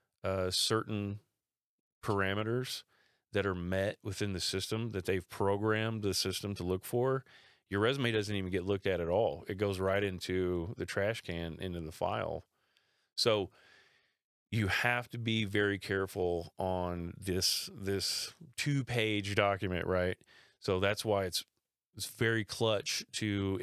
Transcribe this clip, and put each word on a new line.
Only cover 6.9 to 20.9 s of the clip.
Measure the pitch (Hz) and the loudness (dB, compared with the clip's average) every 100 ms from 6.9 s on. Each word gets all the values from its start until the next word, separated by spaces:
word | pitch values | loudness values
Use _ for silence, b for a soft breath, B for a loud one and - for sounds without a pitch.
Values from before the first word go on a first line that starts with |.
| 123 127 131 - b b b b | 0 2 0 -4 b b b b
your | 101 | 2
resume | 110 139 120 | 2 2 2
doesn't | 110 101 101 | 2 0 -2
even | 92 | 0
get | 92 | 0
looked | 92 98 98 | 0 0 2
at | 87 | 0
at | 82 | 4
all. | 95 104 73 - | 4 2 0 -4
It | 95 | 0
goes | 101 92 | 0 2
right | 95 98 | 2 2
into | 101 90 - 92 90 90 85 - | 2 -2 -2 0 2 0 -2 -4
the | 87 | -4
trash | - 101 117 | 0 0 -2
can, | - 85 85 78 | -4 -6 -6 -6
into | 92 87 | -6 -6
the | 78 | -6
file. | - 90 110 85 80 - _ _ _ _ _ _ - | -2 -2 0 -4 -6 -10 _ _ _ _ _ _ 0
So | 120 107 92 b b b b b b b _ _ - | 2 2 0 b b b b b b b _ _ -4
you | 110 98 | 0 2
have | - 120 120 120 | 2 2 0 -2
to | 120 | -6
be | 113 110 101 | 0 0 2
very | 104 104 101 | 4 4 2
careful | - 98 95 98 90 85 85 - | 0 0 0 0 0 0 -4 -4
on | 95 92 90 87 85 - | -2 0 -2 -4 -6 -6
this, | 95 92 - - - | -2 0 2 0 -4
this | 165 95 98 - - - - - - | -8 -4 -2 -2 -2 -6 -10 -14 -6
two-page | 143 139 123 120 110 104 101 | 0 0 0 0 2 0 0
document, | 101 101 98 98 87 87 | 4 4 4 0 0 2
right? | 92 90 - _ b b b | 2 2 -2 _ b b b
So | - 92 | 0 2
that's | 98 | 2